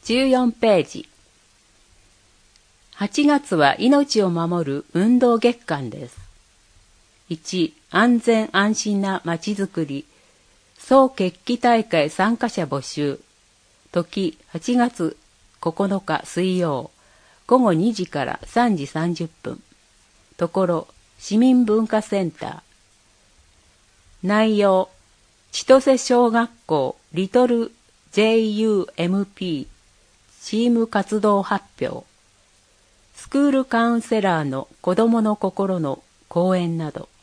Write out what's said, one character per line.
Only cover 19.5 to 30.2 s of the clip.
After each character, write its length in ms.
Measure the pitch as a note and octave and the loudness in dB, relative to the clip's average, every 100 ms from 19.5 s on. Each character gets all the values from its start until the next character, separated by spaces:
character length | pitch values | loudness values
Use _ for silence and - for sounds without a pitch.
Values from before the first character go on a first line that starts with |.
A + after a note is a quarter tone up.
| - _ _ _ _ _ _ _ _ | -14 _ _ _ _ _ _ _ _
と 120 | E3+ | -4
こ 160 | F#3+ | -2
ろ、 240 | F#3 E3 - _ _ _ | 0 -2 -4 _ _ _
市 180 | - G#3 | -2 4
民 300 | B3+ B3+ A#3 | 6 6 4
文 200 | G#3+ A3 | 2 2
化 140 | G#3+ | -2
セ 220 | G#3 G3+ | -2 -4
ン 80 | F3 | -4
タ 160 | - - | -6 -12
ー。 1800 | - _ _ _ _ _ _ _ _ _ _ _ _ _ _ _ - F3+ | -12 _ _ _ _ _ _ _ _ _ _ _ _ _ _ _ -10 -2
内 300 | G#3 A3 G#3 | 0 2 2
容、 320 | G3+ F#3 F#3+ _ _ _ _ _ _ | 2 2 0 _ _ _ _ _ _
千 120 | - | -12
歳 340 | - C4 C4+ C4 | 4 6 6 0
小 320 | - B3 A#3+ | 2 2 4
学 200 | A3+ A#3 _ - | 2 -2 _ -4
校 300 | D#3 C3 - _ | -2 -2 -6 _
リ 160 | D#3+ F#3+ | -6 0
ト 180 | B3 B3 | 2 2
ル 260 | A#3 A3+ _ _ _ _ | 2 -2 _ _ _ _
ジ 100 | - | 0
ェ 140 | A3 A3+ | 2 2
イ 200 | A3 G#3 | 0 0
ユ 220 | A3 G#3 | 0 0
ー 100 | - - | -2 -4
エ 120 | F3 | -2
ム 180 | F#3+ G3 | -2 -4
ピ 420 | - F#3 D3+ - | -6 -6 -6 -8
ー 100 | - _ _ _ _ | -18 _ _ _ _